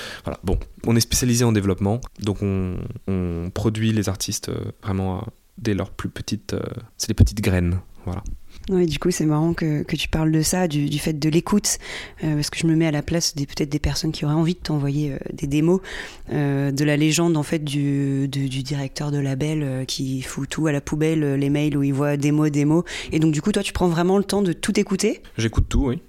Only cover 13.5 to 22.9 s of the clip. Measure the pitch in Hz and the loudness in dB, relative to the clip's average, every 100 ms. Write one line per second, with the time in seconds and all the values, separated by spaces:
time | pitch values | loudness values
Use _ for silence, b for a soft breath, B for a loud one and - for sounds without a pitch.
13.5 | - 147 151 147 139 156 151 151 156 165 | -4 -2 0 -2 0 -2 -2 0 2 2
14.5 | 180 - 151 139 143 147 135 - - 139 | 0 -2 -2 0 0 -2 -4 -8 -6 -2
15.5 | 147 160 190 B B B B - 147 143 | 2 4 2 B B B B -4 -2 0
16.5 | 139 139 139 151 147 156 151 170 156 143 | 0 0 2 2 4 4 4 4 2 0
17.5 | 165 147 143 143 139 139 135 139 139 139 | -2 -2 0 0 0 0 0 0 -2 -2
18.5 | 131 131 143 135 - 147 143 139 131 151 | -4 -4 -4 -4 -4 -2 0 0 0 0
19.5 | 156 143 131 131 - 135 131 - - 139 | 0 -2 -2 -4 -4 -2 -4 -4 -6 -6
20.5 | - 156 143 - 151 156 160 143 139 139 | 0 0 0 0 0 2 2 2 2 2
21.5 | 147 151 143 139 135 147 147 147 151 151 | 2 2 2 2 2 2 2 2 4 4
22.5 | 147 147 165 170 | 4 4 4 0